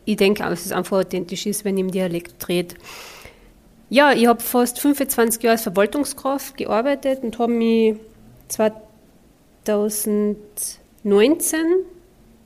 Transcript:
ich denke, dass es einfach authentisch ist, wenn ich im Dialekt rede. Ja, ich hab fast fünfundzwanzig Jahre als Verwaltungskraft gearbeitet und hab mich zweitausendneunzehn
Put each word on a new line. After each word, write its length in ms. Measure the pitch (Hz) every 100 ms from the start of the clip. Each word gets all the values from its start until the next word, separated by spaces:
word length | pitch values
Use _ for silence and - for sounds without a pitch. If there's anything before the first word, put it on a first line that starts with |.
| -
ich 100 | 208
denke, 280 | 196 208
dass 220 | - 175 196
es 60 |
einfach 280 | 180 180 196
authentisch 460 | 180 185 175 185 208
ist, 200 | 202 202
wenn 100 | 190
ich 60 |
im 100 | 185
Dialekt 560 | 185 185 170 175 - -
rede. 280 | 175 175 - - - - - - - - _ _ _ _
Ja, 240 | 226 285
ich 120 | 247 233
hab 160 | 233
fast 380 | - 247 240 -
fünfundzwanzig 640 | 285 285 269 - 226 226
Jahre 140 | 233 226
als 60 |
Verwaltungskraft 920 | 226 185 208 294 285 - 269 277 - -
gearbeitet 680 | - 208 262 277 277 262
und 140 | 247 -
hab 120 | 233
mich 480 | 233 226 226 220 214 - - - - -
zweitausendneunzehn 3250 | - 214 214 - _ _ _ _ _ _ _ - 208 208 214 - 208 208 208 - - - - _ _ 208 202 233 339 - 320 330 370 370 - _ _ _ _